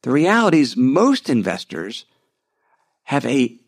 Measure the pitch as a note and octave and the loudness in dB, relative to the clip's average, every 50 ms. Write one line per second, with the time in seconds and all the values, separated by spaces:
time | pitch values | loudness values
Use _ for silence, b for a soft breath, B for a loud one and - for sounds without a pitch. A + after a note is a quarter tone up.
0 | - A2+ B2+ D3 D#3 F3+ G#3 A#3 A#3 G3+ F3 D#3+ C#3+ A#2+ - B2 B2+ C3 C3+ E3+ | -4 -2 0 0 2 2 2 2 2 2 4 2 2 0 0 0 0 2 2 2
1 | G#3+ C4+ C#4 B3+ - - C#3+ A#2 G2 F2+ E2+ E2 - _ - E2 E2 G2 A#2 - | 2 2 2 0 -2 -2 -2 0 0 -2 -4 -6 -10 _ -12 -10 -10 -10 -12 -16
2 | - _ _ _ _ _ _ _ _ _ _ _ _ _ _ _ _ _ _ _ | -20 _ _ _ _ _ _ _ _ _ _ _ _ _ _ _ _ _ _ _
3 | _ - C#3 C#3+ A#2+ A#2 B2 C#3 B2+ A2+ - - _ | _ -4 -4 -4 -2 -2 0 0 0 -2 -4 -12 _